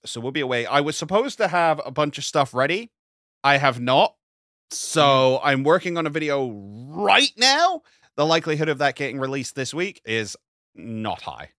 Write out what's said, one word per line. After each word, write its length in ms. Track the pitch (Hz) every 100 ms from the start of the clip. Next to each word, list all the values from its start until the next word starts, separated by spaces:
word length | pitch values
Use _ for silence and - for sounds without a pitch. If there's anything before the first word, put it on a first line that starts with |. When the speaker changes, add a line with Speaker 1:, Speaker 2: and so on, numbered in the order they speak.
Speaker 1:
So 160 | - 120
we'll 120 | 123
be 80 | 147
away. 260 | 131 120 107
I 140 | 139
was 160 | 147 147
supposed 420 | 160 202 269 -
to 80 | 190
have 320 | 175 165 151
a 80 | -
bunch 260 | 135 147 143
of 60 |
stuff 280 | - 156 135
ready. 380 | 123 139 185 233 _ _ _ _ _
I 140 | 139 139
have 220 | 139 120
not. 360 | 120 139 208 _ _ _ _ _ -
So 680 | - - 160 143 131 131 131
Speaker 2:
Mm. 40 | 143
Speaker 1:
I'm 160 | 135
working 320 | 139 185 180 170
on 80 | 156
a 40 |
video 380 | 151 151 143 127
right 840 | 104 98 107 131 165 202 214 277 -
now. 460 | 254 285 349 330 _ _ _ -
The 100 | 156
likelihood 420 | 165 156 147 156
of 100 | 139
that 180 | 143 127
getting 240 | 139 135
released 340 | 131 139 123
this 180 | 143 127
week 280 | 151 190 -
is 320 | 113 113 101 - _ _ _
not 480 | - 110 110 107 80
high. 280 | - 62 76